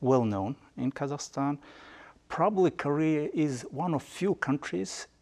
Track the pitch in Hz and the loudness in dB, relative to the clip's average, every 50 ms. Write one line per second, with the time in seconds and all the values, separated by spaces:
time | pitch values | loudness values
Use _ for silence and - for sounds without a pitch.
0 | - 127 131 127 117 110 104 98 95 107 139 - - - _ - 127 127 135 - | 2 4 4 6 4 2 0 0 -2 -4 -6 -8 -12 -18 _ -4 -4 -4 -4 -4
1 | 147 139 143 143 - - - - 139 143 143 139 - - - - - - - - | -6 -6 -6 -8 -10 -10 -6 -2 -2 -2 -2 -4 -6 -16 -20 -20 -20 -20 -20 -20
2 | - - - _ _ _ - - 165 202 214 190 185 165 - - - 143 143 151 | -20 -20 -20 _ _ _ -2 0 2 2 4 4 4 4 2 0 -2 0 2 2
3 | 160 160 156 147 147 - - - 151 147 135 123 - - - 135 165 180 160 151 | 2 2 2 2 0 -2 0 0 0 0 0 -4 -6 -10 -6 -4 -2 0 0 -2
4 | - - - - 175 202 190 - - - 135 147 - - - 175 190 185 - - | -2 -4 -6 -2 0 0 0 0 0 0 0 -2 -2 -4 -4 -4 -4 -4 -6 -12
5 | - - _ _ | -14 -16 _ _